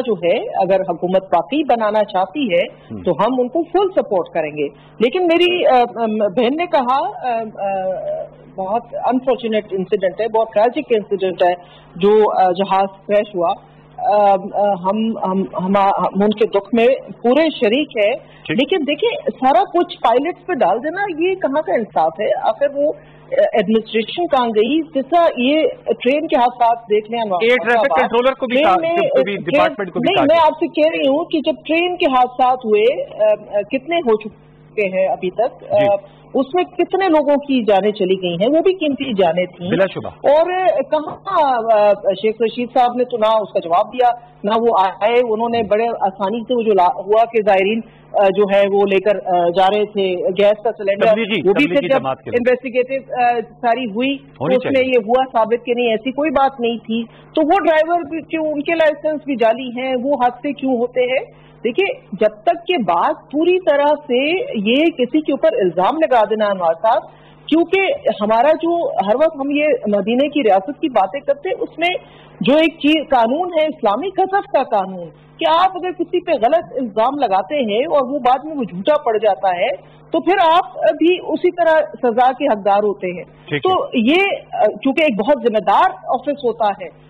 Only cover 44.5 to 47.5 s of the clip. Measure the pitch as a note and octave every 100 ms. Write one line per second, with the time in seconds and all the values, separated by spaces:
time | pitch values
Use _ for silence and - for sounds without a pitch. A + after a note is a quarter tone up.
44.5 | A3+ A#3 A3 F#3+ F#3 G#3 A#3+ B3 G#3+ A#3
45.5 | A#3 G3+ G#3 A#3 A3+ G3 F#3+ F#3+ A#3 A3
46.5 | B3 A3+ G3 F3 - F#3+ G#3+ A#3 A#3 G#3